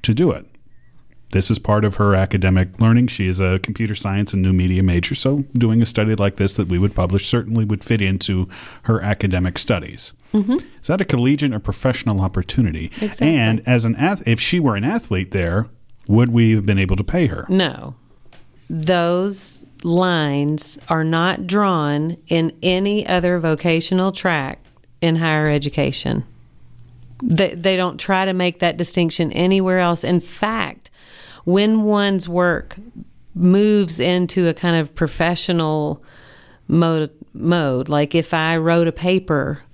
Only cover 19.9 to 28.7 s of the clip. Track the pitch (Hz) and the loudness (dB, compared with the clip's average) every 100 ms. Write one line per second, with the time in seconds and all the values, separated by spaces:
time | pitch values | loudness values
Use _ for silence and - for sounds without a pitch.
19.9 | 170 185 170 151 143 147 151 - - - | 2 2 2 0 0 0 -2 -6 -14 -4
20.9 | 160 160 165 180 - 180 202 202 170 147 | -2 0 0 0 -2 -2 0 2 0 0
21.9 | 147 156 170 - 165 165 - 175 185 202 | 0 -2 -6 -2 0 0 -2 -2 0 0
22.9 | 208 - 180 175 180 160 156 175 165 165 | -2 0 0 0 0 0 0 0 0 0
23.9 | 185 190 190 185 160 135 - - _ _ | 0 0 -2 -2 -2 -4 -10 -20 _ _
24.9 | - 170 160 160 156 151 147 139 - 135 | -4 0 2 0 2 2 0 -2 -2 -2
25.9 | 131 - - - - - - - - - | -2 -4 -4 -6 -18 -20 -20 -20 -20 -20
26.9 | - - - 254 165 190 175 190 185 180 | -20 -20 -8 -2 0 0 0 0 0 -2
27.9 | - - 190 190 185 180 170 175 | -4 -2 0 0 0 -2 0 -2